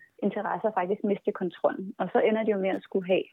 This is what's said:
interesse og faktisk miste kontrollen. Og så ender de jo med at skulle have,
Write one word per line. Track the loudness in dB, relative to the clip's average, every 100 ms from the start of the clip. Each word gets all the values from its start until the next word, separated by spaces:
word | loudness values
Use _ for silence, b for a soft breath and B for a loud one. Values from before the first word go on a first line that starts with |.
| b _
interesse | -2 -2 -4 -2 -2
og | 0
faktisk | -2 0
miste | 0 0 -2
kontrollen. | -2 -4 0 -2 -2 -8 -6
Og | 0
så | 2 4
ender | 2
de | 0
jo | 0
med | 0
at | -2
skulle | -2 -4 2
have, | 0 0